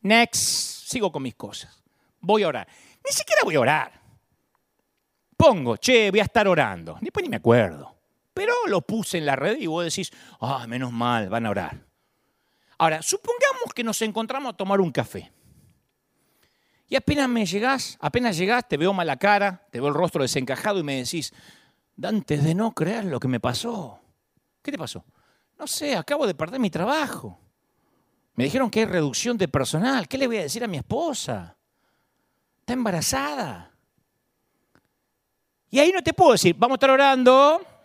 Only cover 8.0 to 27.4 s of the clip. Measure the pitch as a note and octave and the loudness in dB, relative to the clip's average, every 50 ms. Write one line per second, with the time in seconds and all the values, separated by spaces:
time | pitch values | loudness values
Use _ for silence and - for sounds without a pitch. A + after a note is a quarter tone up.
8 | _ _ _ _ _ _ _ - G4 G#4+ A#4+ B4 A#4 F4+ G3+ F3+ - - G#3 A3+ | _ _ _ _ _ _ _ -4 -2 0 0 0 0 0 -2 -2 -2 -2 -4 -4
9 | G3+ - - F3 D#3 C#3+ C3+ B2+ C3+ F3+ A3 D#4+ B3 E3 D#3 E3+ F3 E3 - - | -4 -4 -4 -4 -2 -2 -2 -2 0 -2 -2 -2 -4 -4 -4 -4 -4 -4 -4 -6
10 | F3 - - - - - - _ - A#2+ C#3 C3 A#2+ A2+ A#2 B2 C3 B2 A#2+ A#2 | -8 -8 -10 -18 -20 -20 -14 _ -6 -6 -6 -6 -8 -8 -8 -6 -6 -6 -4 -2
11 | A#2+ A#2+ A#2+ A2+ G#2+ F#2 G2 A#2 A#2 A2 G2+ G2 F2+ D#2+ - - _ _ _ _ | 0 0 0 0 0 -2 -4 -4 -2 -2 -4 -4 -4 -8 -10 -14 _ _ _ _
12 | _ _ _ _ _ _ _ _ _ _ _ _ _ _ _ _ D#3+ E3 D#3 D#3+ | _ _ _ _ _ _ _ _ _ _ _ _ _ _ _ _ 0 0 0 -2
13 | D#3+ - F#4 G4+ _ - A#4+ A#4+ B4+ C#5 C5+ C5 A#4+ - - - A#3+ A3+ G#3 - | -4 -4 -4 -4 _ -4 -2 0 2 0 0 -2 -8 -10 -8 -6 -6 -6 -4 -4
14 | A3+ G#3+ F#3+ A3 A3+ A3 B3 C4+ C#4+ B3+ G3+ _ G3 F#3 G3+ G3 F#3+ E3+ C3 - | -4 -4 -4 -6 -6 -4 -6 -8 -8 -8 -8 _ -4 0 2 2 2 2 2 -2
15 | B2+ - - G2 E2+ - _ _ _ _ _ _ _ _ _ _ _ _ _ _ | -4 -4 -6 -14 -16 -16 _ _ _ _ _ _ _ _ _ _ _ _ _ _
16 | _ _ _ _ _ _ _ _ _ _ _ _ _ _ _ _ _ _ - C4+ | _ _ _ _ _ _ _ _ _ _ _ _ _ _ _ _ _ _ -2 -2
17 | - - D4 D4 C#4 B3+ B3 A#3 G#3+ E3+ E3+ G3+ G#3+ B3+ C4+ C4 - - - _ | 0 0 0 0 0 0 2 0 0 0 -2 -2 0 0 -2 -2 -4 -8 -12 _
18 | - - - A#3+ B3 A#3+ F#3+ D#3 F3+ F#3+ A#3 B3+ A#3+ _ - C#3+ D#3+ F#3 G3+ F#3 | -6 -2 -2 0 0 0 -2 0 0 0 0 0 0 _ -2 0 2 0 2 0
19 | F3 D#3+ C#3 B2+ - G3+ G#3 G3+ G3+ G3+ F#3 - _ _ _ A#2 C3 D3 C#3+ D3 | 0 -2 -2 0 4 4 4 4 2 0 -4 -6 _ _ _ -4 -2 -2 0 0
20 | F3 E3 - - C#3 A#2+ - D3 C3 A#2 C3+ - - G#3+ G3+ F#3+ E3 C#3+ C#3 C3 | 0 0 0 0 -2 0 0 -2 -2 -4 -6 -4 -2 -2 -2 -2 -2 -4 -4 -4
21 | B2 B2+ - E3+ C#3 - _ - - - - _ _ _ _ _ _ _ _ - | -6 -6 -6 -6 -8 -8 _ -16 -20 -20 -20 _ _ _ _ _ _ _ _ -10
22 | - F#3+ A3 G#3+ - - D3+ D3 C#3 D#3 D#3+ F#3 A3 A3+ A3 - E3 E3+ G#3+ A#3 | -6 -4 -4 -4 -2 -2 0 2 2 2 2 2 0 -2 -2 -2 -2 -2 -2 -4
23 | G#3 F#3+ D3 A#2+ - C3 B2+ A#2 - B2+ A#2+ - - A#3 A#3 G#3+ E3 A#2+ - - | -4 -4 -6 -2 -2 -2 -2 0 -2 -2 -2 -2 -6 -8 -8 -8 -10 -12 -16 -20
24 | _ _ _ _ _ _ _ _ _ _ _ _ _ - C#4+ A3 D#3 A#2+ - - | _ _ _ _ _ _ _ _ _ _ _ _ _ -10 -8 -8 -10 -10 -10 -14
25 | - _ _ _ _ _ _ _ _ _ _ _ - C#4+ - - D4+ D4 C4+ F#3 | -16 _ _ _ _ _ _ _ _ _ _ _ -10 -8 -8 -6 -2 -2 -2 -2
26 | - - C#4+ D4+ D4+ G#3+ F3 - D#3 D#3+ G#3+ C4+ B3 F#3+ D3+ D#3+ E3+ A3 C#4+ D#4 | -2 -4 -2 0 0 -2 -2 -2 -6 -6 -2 -2 -2 -2 -2 -2 -2 -2 0 -2
27 | D4+ B3 - - - G#2+ F2 _ | -2 -4 -8 -12 -14 -14 -16 _